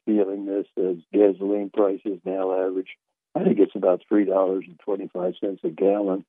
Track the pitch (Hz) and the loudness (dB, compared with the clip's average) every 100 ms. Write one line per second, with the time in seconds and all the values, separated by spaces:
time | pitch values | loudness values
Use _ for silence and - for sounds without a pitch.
0 | - 104 98 101 98 101 - - 95 85 | 0 0 0 -2 -4 -4 -4 -4 -4 -4
1 | _ 101 101 92 98 104 101 113 101 95 | _ 4 4 4 -2 -2 -2 0 0 0
2 | 107 90 95 95 95 92 95 92 - - | -6 -8 -6 -4 -2 0 -2 -4 -8 -14
3 | _ _ _ 156 190 104 95 101 95 90 | _ _ _ -2 0 4 2 2 2 2
4 | _ 104 92 95 92 95 90 85 - 101 | _ 0 2 2 0 -2 -6 -16 -8 -6
5 | 95 90 92 - 101 92 - 80 98 104 | -6 -6 -6 -4 -8 -6 -8 0 0 2
6 | 101 95 | 0 -4